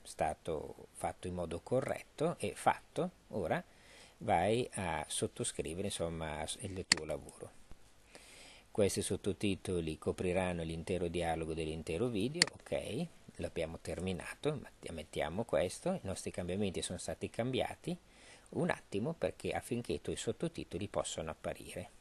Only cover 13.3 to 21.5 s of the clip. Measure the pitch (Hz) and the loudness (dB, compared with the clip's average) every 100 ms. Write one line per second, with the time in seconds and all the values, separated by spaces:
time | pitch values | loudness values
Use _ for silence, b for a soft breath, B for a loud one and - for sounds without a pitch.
13.3 | - 85 87 80 82 - 85 92 87 - | -6 -2 0 0 -2 -4 -2 0 -2 -4
14.3 | - 143 151 - - - 80 76 80 73 | -2 -2 -2 -8 -12 -10 -8 -6 0 0
15.3 | 87 117 78 90 - 170 185 95 90 - | 0 2 4 4 0 -2 0 -2 -4 -4
16.3 | 95 90 92 101 82 - 87 - 80 95 | -4 -2 2 2 2 -2 -4 -4 -4 -4
17.3 | - 120 127 80 - - 175 B B B | 0 0 2 0 -2 -4 -6 B B B
18.3 | B B - 175 - - 98 127 165 90 | B B 0 2 0 -2 -2 0 0 -2
19.3 | - 90 82 - 120 - 73 - 80 - | 0 -2 -2 0 -4 0 -2 0 -2 -2
20.3 | - 170 - - 85 101 - - - 80 | -2 -2 -4 -6 -4 -2 0 0 -2 -4
21.3 | 78 - | -4 -6